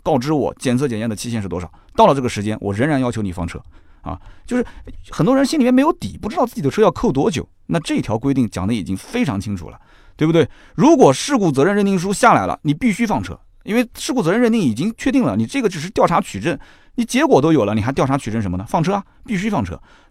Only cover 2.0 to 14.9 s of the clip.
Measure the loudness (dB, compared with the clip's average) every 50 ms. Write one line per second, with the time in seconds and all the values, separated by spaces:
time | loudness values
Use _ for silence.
2 | 4 4 4 2 0 -2 -4 -4 -4 -4 -6 -6 -6 -6 -2 -2 0 0 0 0
3 | -2 -2 -4 -4 -6 -6 -6 -6 -8 -8 -8 -12 -16 -18 -20 -20 -20 -20 -20 -18
4 | -14 -12 -12 -12 -14 -18 -20 -20 -10 -6 -4 -4 -4 -4 -8 -16 -18 -18 -18 -18
5 | -18 -10 -4 0 2 2 4 2 2 0 0 0 2 4 4 4 4 2 0 -2
6 | -6 -12 -10 -10 -10 -8 -4 -4 -4 -4 -4 -4 -4 -2 0 2 2 2 2 2
7 | 0 0 0 0 0 0 -2 -2 -6 -10 _ _ _ -4 -4 -4 -2 -2 -4 -4
8 | -2 -2 -4 -2 -2 0 0 0 0 -2 -2 -4 -4 -2 -2 -2 -4 -4 -6 -8
9 | -8 -6 -4 -2 -2 -2 -2 -4 -6 -6 -8 -8 -10 -12 -16 -20 -20 _ -20 -20
10 | -20 -20 -6 -2 0 2 4 4 2 2 -2 -8 -20 -10 -2 2 4 6 6 8
11 | 8 6 6 4 0 -2 0 0 2 2 2 2 2 2 2 2 2 0 0 0
12 | -2 -4 -2 2 4 4 4 4 2 0 -4 -4 -2 -2 -2 0 0 0 0 0
13 | 0 -2 -2 -2 -4 -6 -10 -14 -18 -20 _ -16 -8 -2 0 0 0 -2 -4 -10
14 | -8 -4 -2 0 0 2 2 2 2 2 2 2 2 0 0 0 -2 -4